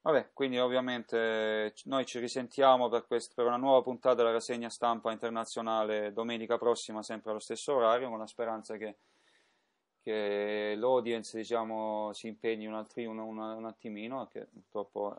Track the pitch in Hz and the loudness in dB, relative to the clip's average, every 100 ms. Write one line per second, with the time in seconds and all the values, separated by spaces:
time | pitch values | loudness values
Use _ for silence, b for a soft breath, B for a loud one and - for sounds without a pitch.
0 | - 143 - - 135 123 123 127 127 123 | 4 2 2 -4 -2 2 2 2 0 -4
1 | 110 117 113 110 110 107 107 - - 135 | -2 0 2 2 0 0 -2 -6 -4 -2
2 | 120 123 120 131 120 - 135 127 120 117 | -2 -4 -4 -4 -6 6 8 8 6 0
3 | - 120 - - 120 123 135 131 123 120 | 0 -2 -2 0 0 2 6 6 6 0
4 | 131 120 117 113 113 120 117 - 117 113 | 2 4 4 4 -2 -4 -6 -2 0 0
5 | 113 110 117 113 113 - 113 113 107 107 | -2 -2 -4 -4 -4 -4 0 0 2 0
6 | 107 104 117 117 110 117 117 110 - 110 | -2 -4 -4 -4 -2 2 2 2 -2 -8
7 | 107 107 110 107 - 117 - 139 113 120 | -8 -8 -6 -6 -6 -8 0 4 6 4
8 | 131 110 107 - 113 110 107 110 107 104 | 0 -6 -10 -6 -4 -4 -8 -8 -8 -10
9 | _ _ _ _ _ _ _ _ _ _ | _ _ _ _ _ _ _ _ _ _
10 | - 107 104 104 104 107 104 107 123 127 | -4 -2 0 0 0 -2 -2 0 4 4
11 | 117 113 107 113 107 117 110 110 110 107 | 2 -4 -4 -10 -2 -2 -2 -4 -4 -4
12 | 107 104 113 107 117 110 110 110 107 - | -4 -8 -12 -4 -4 -2 -6 -8 -8 -8
13 | 113 110 110 110 110 110 113 110 120 104 | -8 -8 -8 -8 -8 -8 -10 -12 -12 -10
14 | 113 131 107 113 104 104 _ 107 101 104 | -8 -8 -10 -12 -14 -20 _ -8 -6 -6
15 | 101 | -6